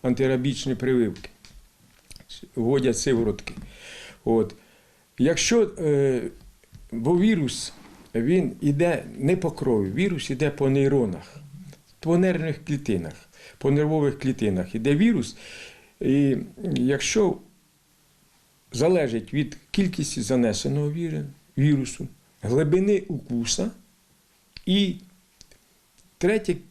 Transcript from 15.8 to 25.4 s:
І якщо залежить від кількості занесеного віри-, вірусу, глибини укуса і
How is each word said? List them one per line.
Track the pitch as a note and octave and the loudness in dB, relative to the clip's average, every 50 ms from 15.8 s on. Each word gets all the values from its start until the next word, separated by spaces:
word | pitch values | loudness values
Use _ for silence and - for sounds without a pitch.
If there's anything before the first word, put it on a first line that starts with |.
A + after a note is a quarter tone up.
| _ _ _ _ | _ _ _ _
І | - - C3 C#3+ C#3+ C#3 C3 - - - - - - F#3 D3 | 0 2 4 4 4 4 2 0 -4 -8 -14 -10 -6 -4 -2
якщо | B2+ B2 B2+ C#3 C3 - - - G#3+ G#3 F3+ - - - - _ _ _ _ _ _ _ _ _ _ _ _ _ _ _ _ _ _ _ _ _ _ _ _ - | 0 2 0 0 0 -2 0 2 2 2 2 0 -2 -10 -20 _ _ _ _ _ _ _ _ _ _ _ _ _ _ _ _ _ _ _ _ _ _ _ _ -4
залежить | A2+ C3+ E3 F#3 F3 D3+ B2 A2+ A2+ - - - | 0 2 4 4 4 2 0 -2 -4 -6 -4 -2
від | C#3+ D3+ D3 - - _ _ | -2 -2 -4 -6 -16 _ _
кількості | - - - - - - D3+ - - - A#2 | -2 0 0 0 0 -4 -6 -4 -4 -6 -2
занесеного | G2+ C3 B2+ A#2+ A2+ G#2 G#2 - C#3+ C3+ C#3+ D3 D3 | 0 2 2 2 2 0 0 -2 -2 -2 0 -2 -2
віри-, | D3 E3 E3+ E3 D#3 D3+ D3 C#3 - _ _ _ _ - | -4 -4 -6 -4 -4 -6 -8 -8 -14 _ _ _ _ 2
вірусу, | C3+ D3+ D3 C3+ C3 - - - - - - _ _ _ _ _ - | 4 4 4 2 0 -4 -6 -10 -12 -12 -12 _ _ _ _ _ -4
глибини | G#2 A#2+ C#3+ D#3 D3 D#3+ F#3+ F#3+ G#3 G#3 F#3+ F#3+ - | -2 0 0 2 2 2 2 2 2 2 0 0 -4
укуса | E3 B2+ - - A#2+ A#2+ A#2 A#2 - - F#3 A#3 - - _ _ _ _ _ _ _ _ _ _ _ _ _ _ _ - - | -10 -10 -8 -6 -4 -4 -2 -4 -4 -4 -4 -6 -6 -12 _ _ _ _ _ _ _ _ _ _ _ _ _ _ _ -12 -2
і | - F#3 G3+ G3+ F#3 F3 - - - _ _ _ _ _ _ | 0 2 2 2 0 -2 -8 -12 -20 _ _ _ _ _ _